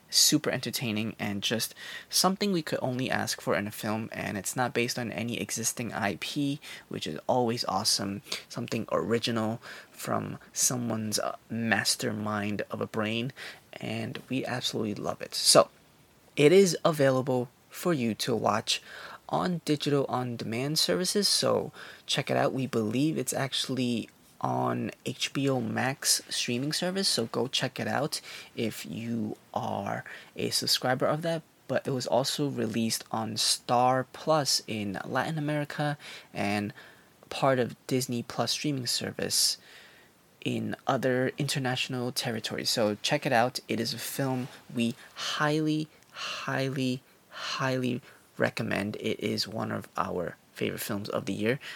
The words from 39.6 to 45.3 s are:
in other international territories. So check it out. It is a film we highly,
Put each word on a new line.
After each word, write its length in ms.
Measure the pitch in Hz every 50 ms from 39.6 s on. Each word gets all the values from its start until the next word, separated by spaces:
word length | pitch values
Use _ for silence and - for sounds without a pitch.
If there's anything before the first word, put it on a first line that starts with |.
| - - - - - - - - - - _ _ _ _ _ _ -
in 320 | 120 123 113 110 107 95 - - -
other 440 | 135 127 110 131 123 127 131 127 - -
international 760 | 147 135 - 147 131 127 127 123 - - 135 127 120 123
territories. 580 | 123 - - 131 113 110 - - - 85 - -
So 280 | - 127 113 104 104 -
check 240 | - - 151 147 -
it 80 | 151 131
out. 260 | 117 117 127 - - - -
It 120 | 117 110
is 140 | 117 123 135
a 60 | 120
film 480 | - - - - 139 131 131 127 127 139 - - - - -
we 220 | 120 117 117 120 - - - -
highly, 760 | - - -